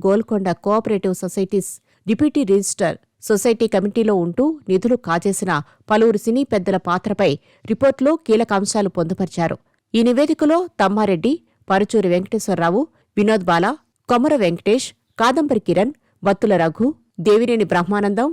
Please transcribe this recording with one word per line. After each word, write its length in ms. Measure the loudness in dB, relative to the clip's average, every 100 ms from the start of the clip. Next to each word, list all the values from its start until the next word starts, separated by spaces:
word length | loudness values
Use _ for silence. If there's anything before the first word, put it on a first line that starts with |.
| 0
గోల్కొండ 460 | 0 0 -2 -2
కోఆపరేటివ్ 640 | -4 0 -2 0 -2 -2 -4
సొసైటీస్ 560 | -6 -6 -2 -2 -4 -10 _ _ -4
డిప్యూటీ 360 | 0 0 0
రిజిస్టర్ 540 | 2 2 0 -2 -4 -4 _ _
సొసైటీ 460 | -2 0 2 0 0
కమిటీలో 480 | 0 0 0 0 0
ఉంటూ 440 | 0 0 -2 -2 -2
నిధులు 260 | -2 0 -2
కాజేసిన 680 | -2 -2 -2 -4 -2 -4 -4 _ -2
పలువురు 260 | 2 2 2
సినీ 260 | 0 -2
పెద్దల 340 | 0 -2 -2 -2
పాత్రపై 600 | -2 -4 -4 0 0 0 -8 _ -6
రిపోర్టులో 440 | 0 0 2 0 0
కీలక 380 | 0 0 2
అంశాలు 360 | -2 -2 -2 -2
పొందుపరిచారు. 680 | -2 -4 -4 -6 -4 -4 -4 _ _ _ 0
ఈ 80 |
నివేదికలో 640 | 2 2 2 2 2 2 -2 0
తమ్మారెడ్డి, 580 | 0 2 0 0 0 -4 -6 _ -2
పరుచూరి 380 | 0 0 0 0
వెంకటేశ్వరరావు, 800 | 0 -2 -6 -4 -2 0 0 -2 _ _ -2
వినోద్ 260 | 0 0
బాల, 320 | 0 0 0 -4 _ _ -2
కొమర 260 | 0 2 2
వెంకటేష్, 580 | 0 -2 0 -2 -2 -12 _ -2
కాదంబరి 400 | 0 0 0 -2
కిరణ్, 360 | 0 0 0 -4 _ _
బత్తుల 300 | -2 0 2 2 0
రఘు, 280 | 0 -4 -4 _ -4
దేవినేని 440 | 2 2 2 0
బ్రహ్మానందం, 680 | 0 0 0 -2 0 -2 -2